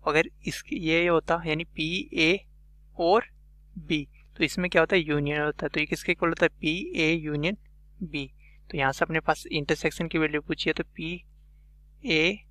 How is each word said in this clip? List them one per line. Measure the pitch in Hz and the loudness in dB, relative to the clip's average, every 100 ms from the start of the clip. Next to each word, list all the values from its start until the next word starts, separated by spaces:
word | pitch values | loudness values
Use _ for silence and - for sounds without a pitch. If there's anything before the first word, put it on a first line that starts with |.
| - | 2
अगर | 151 165 - - | 2 0 -4 -10
इसकी | - - - | -10 -8 -4
ये | 160 165 175 | 0 2 4
होता, | 165 - 170 165 | 2 2 -2 0
यानी | 156 | -4
पीए | 170 - 160 180 202 - 160 196 - - - - - - | -4 -6 -4 -4 -4 2 4 2 -2 -20 -20 -20 -20 -2
और | 170 214 - - - - - 196 151 | 4 4 2 -16 -20 -20 -20 -18 -4
B, | 156 143 - - - | -4 -4 -14 -20 -2
तो | |
इसमें | 151 - 180 | -2 0 2
क्या | 175 | 2
होता | 160 190 | 4 2
है, | |
यूनियन | 156 147 143 147 | 2 0 0 0
होता | 147 - 156 | -2 -2 -4
है। | |
तो | 156 | -2
ये | 151 | -2
किसके | 165 - | -4 -2
इक्वल | 175 170 | 0 0
होता | 165 170 | 2 0
है, | - | 0
पीए | 160 170 349 165 156 | -2 -2 -4 0 2
यूनियन | 165 151 147 156 214 - - - - | 2 -2 -2 -2 -4 -10 -20 -20 -12
B। | 170 147 135 - - - - | -8 -6 -8 -12 -20 -20 -10
तो | - | 0
यहाँ | 135 | 0
से | 135 165 | 0 -2
अपने | 160 | 0
पास | - 156 - | 0 -2 -2
इंटरसेक्शन | 165 143 151 160 - 165 | -4 0 0 0 -4 -4
की | 165 | 0
वैल्यू | 156 151 | 0 -2
पूछी | - 156 165 | -4 -4 -2
है, | |
तो | 156 170 - | -2 -6 -8
पीए | 160 175 - - - - - - - - 269 160 160 208 - | -8 -8 -12 -20 -20 -20 -20 -20 -20 -14 0 2 2 0 -10